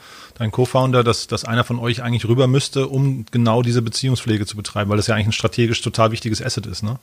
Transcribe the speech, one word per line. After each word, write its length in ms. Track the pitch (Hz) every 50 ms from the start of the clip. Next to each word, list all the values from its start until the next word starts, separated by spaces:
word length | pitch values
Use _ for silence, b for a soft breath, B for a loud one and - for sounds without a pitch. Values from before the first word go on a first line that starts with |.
| B B B B B B B
dein 160 | - 113 107
Co-Founder, 540 | - 123 123 - - 131 131 131 127 123 117
dass, 220 | 117 107 - -
dass 180 | - 113 - -
einer 200 | 117 113 123 120
von 140 | - 120 120
euch 240 | 117 120 120 127
eigentlich 240 | 120 117 120 113 -
rüber 220 | 110 120 131 131 127
müsste, 400 | 127 143 - - - 139 135 -
um 360 | 135 135 139 139 135 127 107 -
genau 320 | - 120 117 113 110 123
diese 180 | 120 120 117 123
Beziehungspflege 640 | 117 113 - - 131 135 123 - - 117 107 104 107
zu 120 | - -
betreiben, 340 | 104 101 - - 107 104 101
weil 80 | 104 104
das 80 | -
ja 80 | - 107
eigentlich 140 | 107 101 107
ein 40 |
strategisch 480 | - - - 110 - - 117 113 113 -
total 300 | - 117 - 117 113 110
wichtiges 320 | 113 - - 113 107 -
Asset 240 | - 123 - 113 107
ist, 160 | 107 92 -
ne? 160 | 107 104 127 -